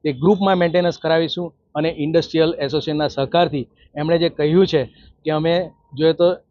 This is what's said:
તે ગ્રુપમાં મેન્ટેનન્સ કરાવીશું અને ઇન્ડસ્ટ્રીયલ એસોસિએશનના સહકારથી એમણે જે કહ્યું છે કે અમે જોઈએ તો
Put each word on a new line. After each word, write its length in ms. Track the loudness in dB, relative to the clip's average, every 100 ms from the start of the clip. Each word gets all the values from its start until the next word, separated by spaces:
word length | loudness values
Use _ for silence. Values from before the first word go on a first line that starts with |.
તે 100 | -4
ગ્રુપમાં 440 | 0 2 2 2 2
મેન્ટેનન્સ 400 | 2 2 0 -2
કરાવીશું 560 | 0 0 0 -4 -10 _ _ -4
અને 140 | -4
ઇન્ડસ્ટ્રીયલ 680 | -4 0 0 0 0 0 0
એસોસિએશનના 480 | -4 -4 -4 -2 -2
સહકારથી 600 | -2 0 0 0 -2 -8 _ _ -8
એમણે 220 | -2 0
જે 120 | 0
કહ્યું 380 | 0 2 4 4
છે 160 | 0 -4 _ -20 _ -4
કે 60 |
અમે 400 | -2 0 -2 -4 _ _ 0
જોઈએ 160 | 0
તો 200 | 4 2 0 _